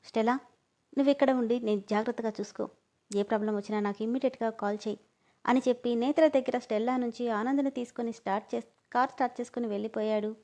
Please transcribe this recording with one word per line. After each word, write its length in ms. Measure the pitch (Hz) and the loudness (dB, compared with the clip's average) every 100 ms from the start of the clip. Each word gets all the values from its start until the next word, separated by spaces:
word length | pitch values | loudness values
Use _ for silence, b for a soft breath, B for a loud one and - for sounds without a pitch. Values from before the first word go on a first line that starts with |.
స్టెలా, 360 | - 226 220 262 - _ _ _ _ - | -4 0 2 0 -4 _ _ _ _ 2
నువ్విక్కడ 340 | 277 277 277 | 2 4 4
ఉండి 280 | 254 226 247 | 4 2 0
నేను 220 | 226 208 202 | 2 -2 0
జాగ్రత్తగా 400 | 208 226 233 220 | -2 0 -2 -4
చూసుకో, 400 | 214 208 - 214 _ _ _ _ 202 | -4 -10 -6 -8 _ _ _ _ -4
ఏ 80 | |
ప్రాబ్లం 320 | 202 220 214 208 | 0 0 0 -4
వచ్చినా 240 | 208 214 | -2 -2
నాకు 240 | 202 196 | -2 -2
ఇమ్మీడియట్గా 460 | 220 254 254 - 226 | -4 0 -2 -2 -6
కాల్ 280 | 226 208 208 214 | -2 -4 -4 -6
చేయి" 120 | 208 _ _ _ _ - | -8 _ _ _ _ 2
అని 160 | 254 254 | 4 4
చెప్పి 260 | 240 240 233 | 0 0 0
నేత్ర 320 | 247 294 311 | 2 4 6
దగ్గర 320 | 277 254 247 | 4 0 -4
స్టెల్లా 380 | - 214 226 254 | -2 -2 0 0
నుంచి 320 | 240 226 240 | -2 -4 -2
ఆనంద్ని 420 | 214 240 277 277 | -2 0 0 0
తీసుకొని 400 | 269 240 - 233 | -4 -8 -6 -6
స్టార్ట్ 440 | 233 - 196 - 233 | -6 -4 -4 -2 -8
చేస్-, 380 | - _ _ | -8 _ _
కార్ 160 | 247 262 | 0 0
స్టార్ట్ 320 | - 247 247 | 0 -4 -2
చేసుకుని 260 | 240 247 233 | -8 -6 -4
వెళ్ళిపోయాడు 680 | 202 220 220 214 214 214 220 | -4 -4 -4 0 0 -2 -8